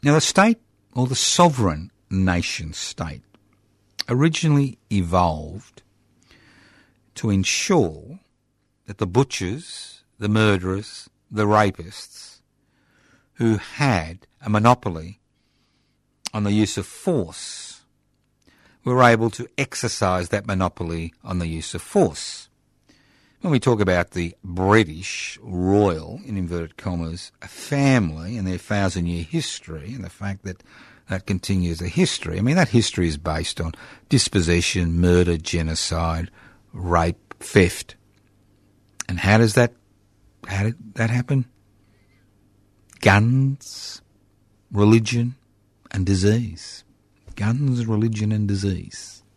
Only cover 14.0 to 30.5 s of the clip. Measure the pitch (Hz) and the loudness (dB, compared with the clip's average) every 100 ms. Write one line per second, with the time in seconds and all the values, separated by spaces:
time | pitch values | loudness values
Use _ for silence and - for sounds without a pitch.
14 | 80 87 _ _ - 107 113 123 - 82 | -2 -12 _ _ -2 0 2 0 -2 -10
15 | 82 101 _ _ _ _ _ _ _ _ | -12 -18 _ _ _ _ _ _ _ _
16 | _ _ - 110 104 107 104 - 98 - | _ _ -10 -4 -2 2 0 -2 -10 -8
17 | - 160 85 - - - - - _ _ | -4 -2 -4 -10 -16 -16 -18 -20 _ _
18 | _ _ _ _ _ _ _ _ - 123 | _ _ _ _ _ _ _ _ -2 6
19 | 123 117 113 - 123 - 135 - 120 - | 6 6 2 -4 -12 -6 -6 -4 -6 -2
20 | 98 92 90 104 101 95 90 - 85 82 | 0 0 -2 -4 -2 -2 -2 -4 -8 -6
21 | 82 _ - 90 85 82 78 85 - 202 | -8 _ -8 -6 -4 -6 -8 -12 -4 2
22 | 135 73 - - - _ _ _ _ _ | 2 0 -14 -14 -20 _ _ _ _ _
23 | _ _ _ _ 185 139 131 113 98 90 | _ _ _ _ -2 0 2 2 2 2
24 | 85 90 85 - 98 87 95 107 95 78 | 0 -4 -8 -8 -12 -2 4 4 4 -4
25 | - - - - - 90 90 98 101 80 | -10 -10 -12 -14 -10 -2 2 4 4 0
26 | - - 202 101 87 85 82 - - 87 | -8 -16 -10 -8 -6 -6 -8 -10 -8 -6
27 | 82 87 - _ - - - 143 139 131 | -6 -10 -14 _ -20 -18 -6 0 2 2
28 | 92 78 85 117 95 90 - 104 98 90 | 2 -4 -10 -6 -6 -6 -4 -2 0 -2
29 | 85 85 82 165 - - - 80 73 131 | -4 -4 -4 -6 -6 -10 -12 -14 -12 -12
30 | 90 - 101 95 98 | -14 -10 -10 -8 -10